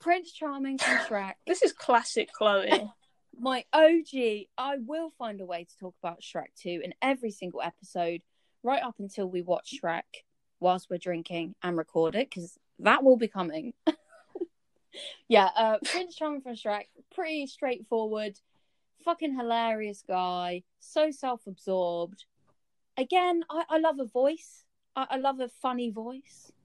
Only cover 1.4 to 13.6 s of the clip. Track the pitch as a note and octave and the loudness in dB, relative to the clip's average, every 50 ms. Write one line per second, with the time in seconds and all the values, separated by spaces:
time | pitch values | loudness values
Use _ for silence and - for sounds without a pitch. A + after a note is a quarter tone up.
1.4 | _ - F#4 F4+ - E4+ - - - - B3 A#3 B3 - - A#3 - - - - | _ -2 0 2 2 2 2 0 0 4 4 4 4 2 -2 -2 -4 -4 -4 2
2.4 | G#3+ G#3 G3+ G3 F#3+ G#3+ D#4+ - G#3+ G#3+ - _ _ _ _ _ _ _ - - | 2 4 4 4 4 4 2 2 2 -4 -10 _ _ _ _ _ _ _ -16 -6
3.4 | A#3 C4 C4 B3 A3+ - - D#4 D#4 D#4 E4+ E4 D#4 - C4+ C4 A#3+ A3+ G#3+ G#3 | -4 -2 -2 -2 -2 2 6 8 10 10 8 6 2 0 -4 -2 0 0 0 -2
4.4 | G3 - _ - B3+ C#4 C#4+ C#4 A3+ A3+ D4+ D#4+ E4 D#4+ - _ B3 A3 G#3 G3 | -6 -10 _ -6 -4 -4 -4 -4 -6 -6 -6 -6 -6 -8 -8 _ -10 -10 -8 -10
5.4 | F#3+ F3+ F3 E3+ F3 - - _ G3 F3+ F3 _ - E3+ E3+ - - - - E3+ | -8 -8 -8 -8 -8 -12 -16 _ -14 -14 -14 _ -8 -10 -8 -10 -14 -10 -8 -8
6.4 | - - _ - - F3+ F3 E3 - F3+ - - - C4 C4+ C4+ B3 A3 G3+ - | -10 -10 _ -12 -8 -8 -6 -6 -6 -8 -8 -4 -2 0 0 0 -4 -8 -8 -8
7.4 | F#3+ F3+ - - C3 E3+ - _ - - - F#3+ E3+ E3+ E3+ E3+ - _ _ _ | -12 -10 -8 -6 -8 -8 -8 _ -18 -10 -4 -4 -2 -2 -2 -6 -10 _ _ _
8.4 | _ _ _ _ - A#3+ C#4 - - B3 A3+ - G3+ G3 - - G3 F#3 F#3 F3+ | _ _ _ _ -4 -2 -2 0 -2 -4 -8 -10 -14 -12 -6 -6 -6 -4 -4 -6
9.4 | E3+ F3+ F3+ - - - - - - E3+ E3 - - - - - - _ _ _ | -2 0 -2 -2 -2 -8 -12 -6 -4 -4 -4 -4 -6 -10 -16 -20 -20 _ _ _
10.4 | _ _ _ _ F3 F3+ F3+ F#3 - - F#3 F3 - F3+ F3 E3+ E3 - F3 E3+ | _ _ _ _ 2 2 2 2 0 -6 -8 -6 -4 -6 -6 -6 -6 -6 -6 -6
11.4 | E3 E3+ G3 - - F3+ F3 E3 D#3 - - E3 E3 D#3+ D#3+ G#3 C#4 C4+ - F#3 | -6 -6 -8 -8 -6 -4 -2 -2 -4 -2 0 2 2 2 2 0 -2 -2 -4 -10
12.4 | E3+ - - _ _ _ _ - - G3+ B3+ D4 C4+ C4+ B3+ A3+ A#3 G3+ - G3 | -12 -12 -16 _ _ _ _ 0 2 4 4 6 8 8 8 8 6 0 -2 -4
13.4 | F3+ E3 D3+ D#3+ | -4 -4 -4 -6